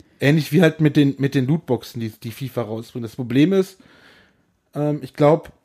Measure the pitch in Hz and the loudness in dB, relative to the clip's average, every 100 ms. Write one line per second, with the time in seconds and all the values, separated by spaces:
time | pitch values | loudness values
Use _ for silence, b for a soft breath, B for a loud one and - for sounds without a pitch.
0 | B _ 135 160 143 151 165 156 151 147 | B _ 2 2 2 2 2 4 2 2
1 | 143 139 135 139 127 160 - 117 - 120 | 2 0 -2 0 0 -2 -2 -4 -4 -10
2 | 113 107 120 107 131 - 107 110 110 127 | -10 -10 -14 -12 -10 -8 -8 -10 -12 -12
3 | 113 - 120 123 160 196 190 - b b | -12 -10 -2 2 4 2 -2 -8 b b
4 | b b b b b _ _ 147 151 147 | b b b b b _ _ -6 -4 -4
5 | 135 - 139 160 - _ | -8 0 2 2 -2 _